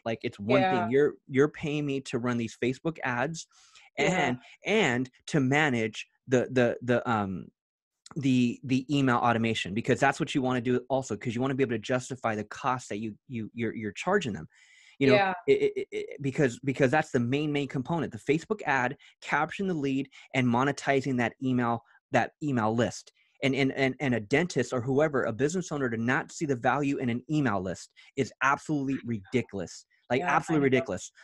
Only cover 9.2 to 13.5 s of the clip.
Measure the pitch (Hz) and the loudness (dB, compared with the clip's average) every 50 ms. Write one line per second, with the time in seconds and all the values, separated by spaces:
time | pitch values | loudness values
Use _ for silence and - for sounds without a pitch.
9.2 | - 120 117 113 113 113 110 - - 90 95 113 113 - 123 - 139 135 135 - | 4 2 2 2 2 0 0 -2 -4 -4 -4 -2 0 0 2 2 2 2 2 0
10.2 | 165 - - 147 127 127 127 123 113 127 123 123 123 - 135 135 131 - 110 101 | -2 -4 -2 -2 0 0 0 0 0 0 0 0 0 0 -2 -2 -2 -4 -6 -6
11.2 | - 123 107 120 127 135 139 131 135 113 117 110 - - 131 127 127 - 131 - | -4 -4 -2 -2 -2 -2 0 0 0 0 0 -2 -2 -2 -2 -2 -4 -6 -8 -4
12.2 | - 117 110 107 104 - - - - 135 127 127 - - 107 104 113 110 101 - | -2 -2 -2 -2 -6 -8 -10 -6 -4 -4 -4 -4 -4 -8 -8 -6 -6 -8 -10 -12
13.2 | _ - 135 117 107 101 | _ -10 -8 -8 -8 -8